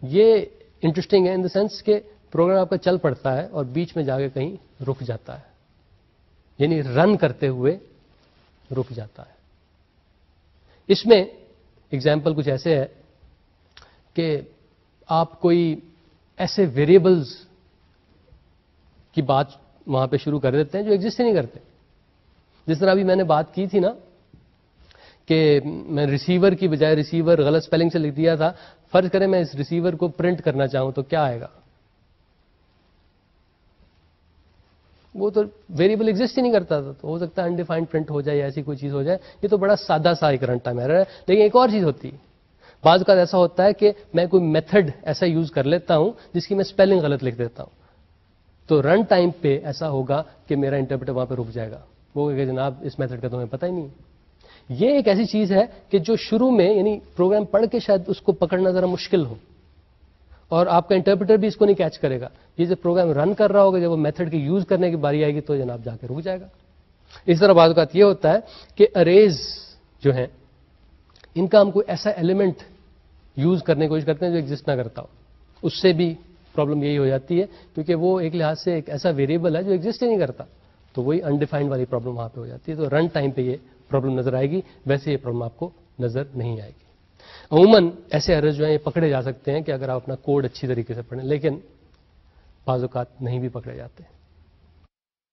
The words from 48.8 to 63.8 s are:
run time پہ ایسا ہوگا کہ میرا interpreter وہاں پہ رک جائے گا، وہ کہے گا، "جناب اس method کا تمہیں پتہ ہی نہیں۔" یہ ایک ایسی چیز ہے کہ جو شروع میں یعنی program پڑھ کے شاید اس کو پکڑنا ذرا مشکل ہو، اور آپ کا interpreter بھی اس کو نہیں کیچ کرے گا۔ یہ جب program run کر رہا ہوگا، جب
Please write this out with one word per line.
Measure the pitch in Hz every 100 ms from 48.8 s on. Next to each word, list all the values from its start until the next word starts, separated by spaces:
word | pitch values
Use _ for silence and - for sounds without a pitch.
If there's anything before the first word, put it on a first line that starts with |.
run | 139 196
time | 214 185 175 -
پہ | 147 139
ایسا | 151 - 160
ہوگا | 135 131 143 - _ -
کہ | 143
میرا | 135 139
interpreter | 131 135 131
وہاں | 127 127
پہ |
رک | 127 113
جائے | 117 110
گا، | 123 - _ _
وہ | 143 147
کہے | 135
گا، |
"جناب | 131 127 139 131
اس | 139 -
method | 131 123
کا | 123
تمہیں | 123 117
پتہ | 131 175
ہی |
نہیں۔" | 180 139 - _ _ _ _ _ - -
یہ | 127 240
ایک | 285 208
ایسی | 190
چیز | 220 214 190
ہے | 196 240 - _
کہ | 196
جو | 160 226
شروع | - 214 262
میں | 226 180
یعنی | 208 208 202 - -
program | 185 208
پڑھ | 202 202 226
کے | 240
شاید | - 190 175
اس | 180
کو | -
پکڑنا | 160 170 185 185
ذرا | 185 180
مشکل | 180 - 185
ہو، | 123 110 - _ _ _ _ _ _ _ _ - -
اور | 165 175
آپ | 170 175
کا |
interpreter | 190 196 196 196 220
بھی | 214
اس | -
کو |
نہیں | 202 190
کیچ | 160 -
کرے | 143 127
گا۔ | 123 - _ -
یہ | 170
جب | 185
program | 175 175 170
run | 143 170
کر | 208 208
رہا | 202
ہوگا، | 196
جب | 185